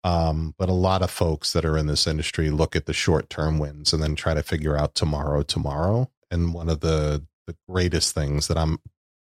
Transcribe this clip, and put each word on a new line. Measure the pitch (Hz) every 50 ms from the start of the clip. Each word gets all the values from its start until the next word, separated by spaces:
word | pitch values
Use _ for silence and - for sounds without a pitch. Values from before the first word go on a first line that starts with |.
Um, | - 90 87 85 82 80 76 80 80 78 - -
but | 95 90
a | 92
lot | 90 92 95 95 92
of | 92 87
folks | - - 95 82 78 76 - - -
that | 85 80
are | 80 78 78
in | 76
this | 76 73 73 -
industry | 85 78 78 80 - - - 80 76
look | 76 76 80 - -
at | 80 -
the | -
short-term | 76 - - - 82 78 - _ - - 76 80 80 78
wins | 76 73 73 73 78 - -
and | 78
then | 78 78 76
try | - - 85 80
to | 76
figure | 71 - - 76 76 76 73
out | 73 73 73 _
tomorrow, | - 85 78 76 73 69 73 73 73
tomorrow. | 73 - - 80 78 73 69 73 82 95 107 120 131 - _ _ _ _
And | 90 87 85 85
one | 85 85 82 82
of | 80 76
the, | - 82 80 78 76 76 73 73 76 - _ _ _
the | - 80 _ _ -
greatest | 92 92 90 87 82 80 - - -
things | 80 76 69 71 73 - -
that | 82 80
I'm, | 80 78 80 - _ - _ _ _ _ _ _